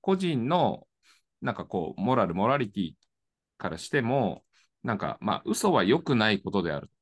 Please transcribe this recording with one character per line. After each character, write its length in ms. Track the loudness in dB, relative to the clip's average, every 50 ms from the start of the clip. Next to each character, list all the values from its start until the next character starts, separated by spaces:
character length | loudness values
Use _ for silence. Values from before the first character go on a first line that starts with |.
個 140 | -2 0 0
人 320 | 0 0 0 0 0 0 0
の、 380 | 2 2 2 0 0 -4 -10 _ _ _ _ _ _ _ _ _ _ -8
な 120 | -6 -4
ん 20 | -4
か 100 | -6 -6
こ 300 | -6 -4 -4 -4 -4 -4
う、 40 | -2
モ 140 | 0 2 2
ラ 100 | 2 2
ル、 80 | 2 0
モ 140 | 0 0 2
ラ 100 | 2 0
リ 120 | -2 -4
テ 100 | -4 -6
ィ 120 | -6 -6 -8 _ _ _ _ _ _ _ _ _ _ _ _
か 140 | -10 -8 -8
ら 80 | -8 -8
し 100 | -6 -4
て 140 | -2 -2
も、 420 | 0 0 0 0 0 0 -2 -6 _ _ _ _ _ _ _ _
な 120 | -6 -4 -4
ん 40 | -4
か、 180 | -4 -6 -6 -6
ま 160 | -4 -4 -4
あ、 60 | -2 -2
嘘 260 | -4 -2 0 2 4
は 120 | 4 4 4
良 160 | 4 4 2
く 140 | 2 2 2
な 160 | 4 4 4
い 100 | 2 0
こ 80 | 0 -2
と 120 | -2 -2
で 100 | 0 -2
あ 80 | -4 -6
る。 100 | -8 -12 _ _